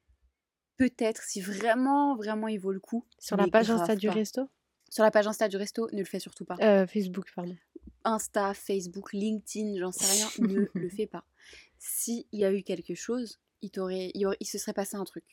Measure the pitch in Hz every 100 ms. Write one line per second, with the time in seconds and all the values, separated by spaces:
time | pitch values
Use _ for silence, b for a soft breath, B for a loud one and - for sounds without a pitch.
0 | _ _ _ _ _ _ _ - 254 -
1 | 226 226 - 208 185 196 226 233 262 277
2 | 285 254 208 214 220 214 185 190 - 233
3 | - _ - 196 190 214 220 226 170 214
4 | 208 202 208 - 269 _ _ _ _ -
5 | 214 214 208 214 220 190 208 - 226 208
6 | 180 190 190 - - 180 214 196 185 214
7 | 190 185 185 - 175 180 _ - - -
8 | - 220 - 220 196 196 - 196 180 196
9 | 196 202 214 220 - 208 214 196 185 185
10 | - 196 214 - 226 196 202 185 170 202
11 | 214 - - B B B B _ - -
12 | - 233 - 208 196 196 185 180 - 175
13 | - 247 107 - _ _ 202 - 185 185
14 | 185 - 196 202 214 202 - 208 202 202
15 | 185 - -